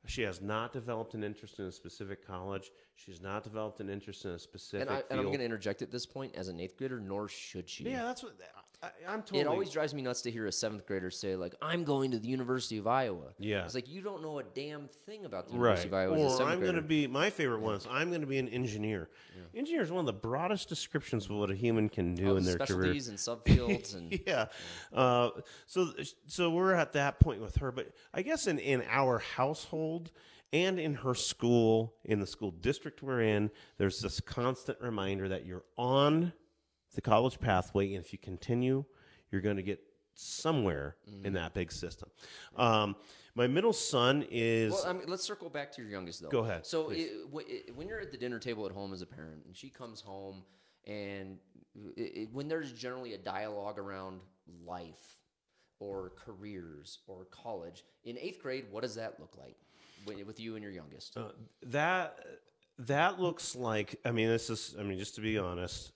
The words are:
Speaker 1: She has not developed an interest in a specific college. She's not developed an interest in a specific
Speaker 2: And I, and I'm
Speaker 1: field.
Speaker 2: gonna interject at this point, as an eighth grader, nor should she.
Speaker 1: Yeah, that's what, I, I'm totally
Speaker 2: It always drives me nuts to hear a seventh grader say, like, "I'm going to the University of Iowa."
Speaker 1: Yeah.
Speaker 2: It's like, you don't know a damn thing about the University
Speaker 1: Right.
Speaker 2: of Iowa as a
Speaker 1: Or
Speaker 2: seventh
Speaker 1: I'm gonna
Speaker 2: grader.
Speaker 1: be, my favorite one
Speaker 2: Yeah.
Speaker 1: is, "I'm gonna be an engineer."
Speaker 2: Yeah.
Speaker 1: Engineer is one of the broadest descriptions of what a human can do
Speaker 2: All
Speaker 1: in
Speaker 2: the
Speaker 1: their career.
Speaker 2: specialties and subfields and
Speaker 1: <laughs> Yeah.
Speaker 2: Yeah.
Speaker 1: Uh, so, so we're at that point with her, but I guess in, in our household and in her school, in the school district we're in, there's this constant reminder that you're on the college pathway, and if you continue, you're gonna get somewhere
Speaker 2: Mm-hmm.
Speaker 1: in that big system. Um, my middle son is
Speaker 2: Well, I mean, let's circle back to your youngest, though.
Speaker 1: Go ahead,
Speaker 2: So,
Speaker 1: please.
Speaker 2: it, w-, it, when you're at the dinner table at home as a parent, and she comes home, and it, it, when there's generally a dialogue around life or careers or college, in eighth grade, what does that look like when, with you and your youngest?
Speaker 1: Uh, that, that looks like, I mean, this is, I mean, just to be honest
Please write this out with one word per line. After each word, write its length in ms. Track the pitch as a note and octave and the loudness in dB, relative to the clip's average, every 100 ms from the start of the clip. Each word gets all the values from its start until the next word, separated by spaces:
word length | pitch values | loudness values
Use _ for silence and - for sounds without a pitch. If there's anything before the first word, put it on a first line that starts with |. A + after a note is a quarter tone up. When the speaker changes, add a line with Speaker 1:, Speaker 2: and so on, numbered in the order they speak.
| - | -6
Speaker 1:
She 140 | - | -2
has 180 | G#2+ F2 | -2 -2
not 320 | G2+ G#2+ A#2+ | -2 -2 -2
developed 420 | C3+ A#2 A2+ A2 | -6 -4 -4 -4
an 100 | A2 | -4
interest 340 | G#2 G#2 - - | -6 -6 -14 -8
in 60 | |
a 80 | F#2+ | -8
specific 520 | E2+ - - G2 F#2+ | -8 -16 -12 -10 -10
college. 460 | - F#2 F#2 G2 - - _ | -10 -8 -4 -6 -8 -20 _
She's 260 | _ - F2 | _ -20 -12
not 220 | F#2+ G#2 | -6 -6
developed 380 | G#2+ A2 G#2+ G#2 | -6 -6 -6 -6
an 100 | G2 | -6
interest 340 | G2+ G2+ G2 | -6 -8 -10
in 60 | G2 | -8
a 80 | E2+ | -8
specific 480 | - G2 - G2+ C3+ | -12 -16 -8 -6 -2
Speaker 2:
And 80 | C3+ | -4
I, 60 | - | -2
and 80 | C3 | -2
I'm 60 | |
Speaker 1:
field. 80 | C3 | 0
Speaker 2:
gonna 120 | C#3+ | -2
interject 380 | A#2+ A2 G2+ G2 | -2 -2 -4 -4
at 80 | - | -6
this 160 | B2 - | -8 -8
point, 300 | C3+ C3+ - | -8 -8 -8
as 100 | F#2 | -8
an 140 | E2 | -6
eighth 160 | F#2 - | -8 -6
grader, 240 | C3+ B2 | -6 -6
nor 280 | G2 G2 G#2 | -4 -4 -4
should 400 | - - F#2 F2+ | -8 -10 -10 -10
she. 140 | - | -8
Speaker 1:
Yeah, 200 | E3+ C4 | -6 -4
that's 180 | A#3 B3 | -4 -6
what, 120 | A#3+ G2 F2 G2 - - | -12 -16 -20 -20 -20 -14
I, 80 | E3 - E3+ | -14 -12 -8
I'm 140 | A3 | -6
totally 180 | G#3 F#3+ | -2 2
Speaker 2:
It 60 | D3 | 2
always 240 | E3+ F3+ | 2 0
drives 240 | D3+ D3+ | 0 0
me 80 | C#3+ | 0
nuts 180 | B2+ B2 | -2 -2
to 80 | B2 | -2
hear 160 | A#2 G#2+ | -2 -2
a 60 | |
seventh 340 | - A2 G#2+ - | 0 -2 -2 -2
grader 240 | G2 F#2 | -2 0
say, 240 | - G2+ | -4 -2
like, 200 | F#2 F2 - | -2 -2 -4
"I'm 200 | D3+ F3 | -2 0
going 280 | D3+ C#3 C3+ | 2 2 2
to 80 | A#2+ | 0
the 100 | A2+ | 0
University 480 | C3 B2 C3 A#2+ A2 | -2 0 0 0 -2
of 100 | G2+ | 2
Iowa." 460 | C3 B2 F2+ C#2 - | 4 2 -2 -8 -6
Speaker 1:
Yeah. 260 | G#2 G2+ | 0 0
Speaker 2:
It's 100 | F2 | 0
like, 140 | B2 B2+ | -4 -6
you 140 | F3 | -10
don't 180 | G3 F#3 | -8 -8
know 160 | D#3 D3 | -6 -8
a 40 | |
damn 460 | B2 C3 D3 D3+ C#3 - - | -6 -8 -8 -10 -12 -16 -16
thing 180 | G#3+ | -14
about 220 | E3+ G2 F2 | -8 -8 -4
the 80 | |
University 340 | A#2+ A#2+ F2+ F2 | 4 6 6 4
Speaker 1:
Right. 160 | F#2+ | 2
Speaker 2:
of 80 | F#2 | 4
Iowa 40 | D#3 C#3+ | 6 6
as 60 | |
a 20 | |
Speaker 1:
Or 20 | B2+ | 6
Speaker 2:
seventh 140 | C3+ | 4
Speaker 1:
I'm 80 | F3+ | 4
gonna 120 | F#3 | 2
Speaker 2:
grader. 140 | E3 D3+ | 2 2
Speaker 1:
be, 200 | D#3 C#3 | 2 4
my 240 | C3+ G3 | 2 2
favorite 300 | G3+ C#3 A2+ | 2 0 2
one 120 | A2 | 0
Speaker 2:
Yeah. 40 | G2+ | 0
Speaker 1:
is, 80 | - | -2
"I'm 220 | B2+ E3+ | 0 0
gonna 140 | E3+ C#3+ | 0 0
be 100 | C3+ | 0
an 100 | B2+ | 0
engineer." 600 | B2 B2 G#2 G#2+ G2+ E2 - - | -2 -2 -2 0 -2 -4 -14 -20
Speaker 2:
Yeah. 240 | F#2 F2 A3+ | -18 -12 -6
Speaker 1:
Engineer 200 | D4 E4+ | -2 0
is 80 | E3 | 0
one 100 | F3+ | 0
of 60 | D3 | 0
the 60 | |
broadest 560 | G#2 A2+ C3 F3+ G#3 - | -2 -2 0 0 -2 -2
descriptions 560 | E3 - D3+ - A#2 | -6 -2 -4 0 -2
of 80 | G2 | 0
what 180 | G#2 G#2 | 0 0
a 40 | |
human 340 | G2 A#2 A2+ G#2+ | 2 4 4 4
can 260 | - F2 | 2 0
do 140 | F2 G2 | 2 4
Speaker 2:
All 60 | G2 | 6
Speaker 1:
in 80 | |
Speaker 2:
the 60 | F2+ | 4
Speaker 1:
their 160 | F2 E2+ | 2 2
career. 260 | F#2 F#2 | 4 4
Speaker 2:
specialties 140 | - A#2+ | 2 -2
and 100 | G2+ | -6
subfields 760 | - A#2 - - - G3 - | -4 0 8 8 8 0 -2
and 180 | - E3+ | -10 -6
Speaker 1:
<laughs> 140 | F#3+ - | -4 0
Yeah. 220 | C#3 G#2+ - - - - | 0 0 -4 -12 -12 -6
Speaker 2:
Yeah. 60 | - | 4
Speaker 1:
Uh, 320 | B2+ B2 A#2+ - - - - | 6 6 4 0 -14 -20 -4
so, 260 | F#3 E3+ - - - - | 0 0 -2 -10 -12 -10
so 240 | - F3 | 0 2
we're 240 | E3+ F#3+ | 4 6
at 180 | F3 D3 | 6 4
that 260 | D3 C#3 - | 4 2 6
point 220 | E3 G#2+ | 6 6
with 160 | G#2+ - | -2 -2
her, 160 | C#3 | 0
but 200 | B2+ - - - | -4 -8 -12 -8
I 80 | - | -4
guess 260 | G#3+ D#4+ G3+ | 0 0 2
in, 120 | D3 | 2
in 240 | A2 C3 - | 4 2 4
our 300 | B2+ C3 A2+ | 4 4 2
household 880 | - - C3 D#3 - D#3 D#3 E3 E3 - - - _ | 0 0 0 0 -6 -4 -2 -4 -8 -16 -20 -20 _
and 260 | D3+ F#3 F#3 | 2 4 2
in 140 | D#3 | 0
her 220 | C3+ C3 | 0 0
school, 800 | B2 - - A#2+ A#2+ A2+ A2+ A2+ _ | 2 0 2 6 8 8 6 4 _
in 160 | - G#2 | 0 2
the 60 | F#2+ | 2
school 240 | - G#2 | -4 -6
district 520 | E2+ G#2+ C#3 D#3 - | 0 0 0 -6 -8
we're 200 | C3+ B2 | -2 4
in, 280 | A2 G#2 G#2+ - - - | 6 6 2 -2 -20 2
there's 220 | G2 - | 2 2
this 200 | F#2+ - | -2 -4
constant 580 | - - B2 B2 - - | -4 0 0 0 -4 -4
reminder 480 | A#2+ G#2+ F#2+ G2 F#2+ | -2 0 0 0 0
that 160 | F#2+ E2+ | -2 -4
you're 180 | F2+ - - | -10 -10 0
on 560 | B2 C3+ C#3+ D#3+ F3 - _ _ _ _ _ | 4 6 8 6 2 -2 _ _ _ _ _
the 60 | - | -4
college 360 | - G#2 B2+ - | 6 6 6 2
pathway, 520 | A#2+ F#2 - G2 G2 | 4 4 4 2 2
and 100 | G2 | -2
if 80 | E2+ | -8
you 40 | G2+ | -12
continue, 640 | - F2+ - A#2+ B2+ C3+ C#3 - - - _ | -10 -8 0 2 4 2 -2 -14 -20 -20 _
you're 120 | G2 | 0
gonna 180 | G2+ G2 | 2 0
get 220 | F#2+ F#2+ - _ _ | -2 -6 -8 _ _
somewhere 840 | - - - D#3 D#3 G2 D2 C#2+ - - | -16 -10 -2 2 4 2 0 -4 -10 -18
Speaker 2:
Mm-hmm. 160 | G2+ G2 | -8 -2
Speaker 1:
in 60 | |
that 180 | F#2+ E2 | -2 -2
big 180 | G2 F2 | -2 -4
system. 380 | - E2+ - - _ - - - - | -4 -8 -10 -16 _ -20 -18 -12 4
Um, 400 | A#2 A2 G#2 G2 - - - | 6 6 4 -2 -12 -20 -8
my 120 | A#2 B2 | 2 4
middle 280 | D3 A3+ | 4 4
son 500 | - - C3+ B2 C#3+ - | 2 2 6 6 4 2
is 420 | A#2 A2+ A2+ A2 | 0 4 4 4
Speaker 2:
Well, 140 | F#3 F3 | 2 0
I 60 | |
mean, 80 | F3 E3 | -4 -4
let's 140 | F#3 | -4
circle 260 | - G#3 E3+ | -4 -6 -8
back 200 | D3 C#3+ | -8 -8
to 100 | - | -12
your 80 | A2 | -8
youngest, 320 | G2+ F2 E2 | -8 -8 -10
though. 80 | E2 | 0
Speaker 1:
Go 80 | B2 | 2
ahead, 200 | A2+ E2+ | 2 -2
Speaker 2:
So, 200 | - D#3+ | -2 -2
Speaker 1:
please. 200 | D#3 F3 E3 | -2 -4 -4
Speaker 2:
it, 140 | G#2 D#2+ | -8 -10
w-, 200 | D3 - | -10 -8
it, 300 | A#2+ - A#2+ | -10 -10 -12
when 100 | F3+ | -10
you're 140 | A3 | -8
at 120 | F#3 | -10
the 40 | C3 | -8
dinner 220 | B2 A#2 | -6 -4
table 260 | B2 G#2+ | -6 -4
at 80 | G2+ | -6
home 220 | G2 G2 | -6 -8
as 80 | F#2 | -8
a 40 | F2+ | -10
parent, 380 | - D#2+ D#2 | -12 -14 -14
and 100 | - | -18
she 140 | F#2 C3+ | -18 -18
comes 320 | C3 A#2+ G#2 | -14 -14 -14
home, 420 | G2+ G2 G2 F#2+ F#2 _ _ _ - | -14 -12 -12 -14 -18 _ _ _ -10
and 500 | G#2 G2+ G2 F#2+ F#2+ _ - _ - G#2 - | -8 -8 -8 -10 -14 _ -20 _ -18 -14 -8
it, 20 | |
it, 280 | A2+ - A2 | -8 -6 -6
when 160 | B2+ D3 | -6 -4
there's 240 | D#3+ C#3+ | -4 -4
generally 400 | A2+ B2 B2+ B2 | -8 -8 -8 -8
a 60 | G2 | -8
dialogue 600 | F#2+ F#2+ G#2+ G#2 G2+ G#2 | -6 -4 -4 -4 -6 -6
around 420 | G2 F#2+ F#2+ F#2 F#2+ _ - E2+ | -8 -8 -8 -12 -16 _ -20 -18
life 540 | E2+ F2+ E2+ - - - _ _ _ _ _ _ | -10 -10 -10 -16 -20 -20 _ _ _ _ _ _
or 320 | G2+ F#2+ F#2 - | -8 -8 -8 -14
careers 840 | - F#2+ G#2 F#2+ E2 D2 F#2 - - | -18 -14 -10 -10 -12 -16 -16 -18 -16
or 200 | F#2 F#2 | -18 -18
college, 580 | - A#2 G2+ E2+ F3 _ _ | -14 -8 -8 -8 -14 _ _
in 120 | A#2 A#2+ | -12 -10
eighth 240 | F3+ - | -10 -8
grade, 220 | C3+ C3 A2+ | -6 -6 -6
what 120 | G#2 | -6
does 120 | B2 | -6
that 260 | A2 A2 - | -6 -10 -10
look 160 | D#2 - | -20 -18
like 200 | C2+ - _ _ - - G2+ | -20 -20 _ _ -20 -16 -14
when, 180 | G2+ G2+ | -12 -12
with 140 | G#2+ | -10
you 140 | A2+ | -10
and 80 | A2 | -8
your 100 | G#2 | -10
youngest? 420 | F2+ D2 C#2+ - A2 | -12 -14 -16 -12 -10
Speaker 1:
Uh, 160 | G#2+ - A2 _ | -10 -14 -20 _
that, 540 | B2 C#3 D#3+ F#3 D#3+ - - - _ _ _ - | -4 0 2 2 -2 -8 -18 -18 _ _ _ -10
that 420 | A#2+ C#3 F3 F#3 | 0 4 4 4
looks 340 | F3 - - | 0 0 -6
like, 460 | B2+ A#2+ G#2+ G2+ - | -2 0 2 0 -2
I 80 | A#2+ | 0
mean, 160 | A#2 A2+ | 4 4
this 200 | A2+ - | 4 2
is, 260 | A2 - - | -4 -6 -6
I 40 | |
mean, 160 | G2+ F#2+ | -4 -4
just 160 | G#2 - | -6 -4
to 40 | |
be 160 | A2 G#2+ | -2 0
honest 560 | F2+ F2 F2+ - - | 0 -4 -6 -8 -12